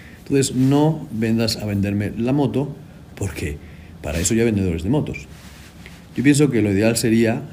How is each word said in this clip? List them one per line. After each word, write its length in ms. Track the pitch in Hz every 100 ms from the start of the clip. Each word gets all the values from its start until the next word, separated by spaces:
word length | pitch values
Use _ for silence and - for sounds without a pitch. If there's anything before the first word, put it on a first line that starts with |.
| - -
Entonces, 320 | - 139 135
no 540 | 127 131 143 151 156 -
vendas 460 | 110 113 113 113 -
a 100 | 104
venderme 460 | 101 98 101 104 -
la 160 | 117
moto, 420 | 143 127 123 151 - - - - -
porque 400 | 95 78 78 76 - - - -
para 160 | 82 80
eso 140 | 90
ya 80 | 113
hay 40 | 117
vendedores 360 | 101 92 82
de 80 | 90
motos. 360 | 147 - - - - - - - - - - - -
Yo 60 |
pienso 280 | 131 143 151
que 120 | 117
lo 80 | 104
ideal 260 | 98 110 113
sería, 460 | 117 113 110 127 -